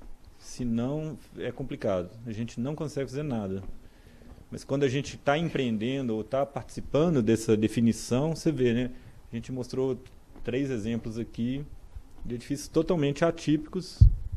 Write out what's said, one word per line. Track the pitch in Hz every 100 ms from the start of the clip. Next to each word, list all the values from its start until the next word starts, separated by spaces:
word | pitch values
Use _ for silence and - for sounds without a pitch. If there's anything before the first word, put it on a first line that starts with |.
| - - - -
Senão, | - - 123 117 123 151 156 131 - -
é | 120
complicado. | 120 131 139 113 92 90 113 120
A |
gente | 104 113 -
não | 127
consegue | 151 156 139 131
fazer | 131
nada. | 151 117 98 95 95 - - - - - - - -
Mas | -
quando | - 139
a | 143
gente | 135 - -
tá | - 147
empreendendo | 165 - 127 110 113 135 127 110
ou |
tá | 107 131 139
participando | 127 - - - 135 170 147
dessa | 110 113 113 107
definição, | 107 - 117 110 - 127 156 156
você | 165
vê, | 135 123
né? | 117 127 - - - -
A | 117
gente | 117
mostrou | 127 123 127 131 127 - - - -
três | - 123 139
exemplos | 123 104 117 117 110
aqui | 110 - 120 135 151 - - - - -
de | - 117
edifícios | - 143 -
totalmente | 160 160 180 143 139 170
atípicos | 165 - 156 - 185 170 - - - -